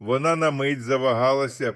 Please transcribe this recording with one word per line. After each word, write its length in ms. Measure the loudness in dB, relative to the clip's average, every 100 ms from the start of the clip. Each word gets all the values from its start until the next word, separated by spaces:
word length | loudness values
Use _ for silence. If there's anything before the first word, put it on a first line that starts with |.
Вона 360 | -2 0 2 2
на 140 | 0
мить 320 | 0 -2 -2
завагалася, 920 | -2 0 2 2 2 2 0 -4 -6